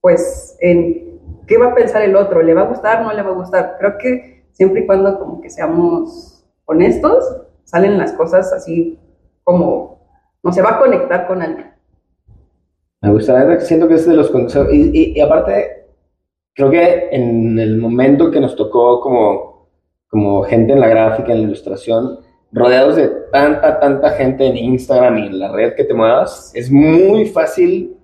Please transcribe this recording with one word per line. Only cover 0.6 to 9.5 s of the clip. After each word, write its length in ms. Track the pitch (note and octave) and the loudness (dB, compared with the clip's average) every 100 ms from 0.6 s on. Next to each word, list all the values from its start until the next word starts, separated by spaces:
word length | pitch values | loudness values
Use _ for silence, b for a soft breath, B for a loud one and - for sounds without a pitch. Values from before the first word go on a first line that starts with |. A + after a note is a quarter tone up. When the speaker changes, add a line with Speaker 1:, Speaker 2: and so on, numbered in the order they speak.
Speaker 1:
en 580 | F3 E3+ - - - - - - - | 0 2 0 -6 -10 -20 -20 -20 0
qué 100 | A#3 | 2
va 100 | B3 | 4
a 80 | B3 | 2
pensar 260 | A3 G#3+ | 0 0
el 120 | G#3 G3 | 2 2
otro, 260 | G3+ F3 | 2 2
¿le 100 | E3 | 2
va 80 | E3 | 2
a 60 | A3 | 0
gustar, 360 | B3 G#3 A3+ | -2 -2 -2
no 80 | A3 | -2
le 100 | G#3 | -6
va 60 | G3 | -6
a 40 | F#3 | -8
gustar? 400 | F3+ F#3 - - | -4 -4 -4 -4
Creo 180 | G3+ - | -4 -2
que 480 | B3+ B3 - _ _ | -4 -4 -8 _ _
siempre 300 | _ F#3+ G3+ | _ 0 2
y 40 | G3+ | 0
cuando 320 | F#3+ G3 F#3+ | 2 0 -2
como 220 | - - | -10 -14
que 80 | - | -18
seamos 960 | - - E4 F4 F4 - - - _ _ _ - | -8 -4 0 0 -2 -6 -12 -20 _ _ _ -4
honestos, 600 | A3 - - D#4+ B4 - - - _ | 0 2 2 2 2 0 -10 -18 _
salen 340 | _ E3+ G3 G3+ | _ 0 2 0
las 160 | - | -2
cosas 400 | - E3 F3+ F#3 | -4 0 0 0
así 460 | F#3 - E3 E3 D#3+ _ _ _ _ | -6 -4 -4 -4 -8 _ _ _ _
como, 560 | - | -2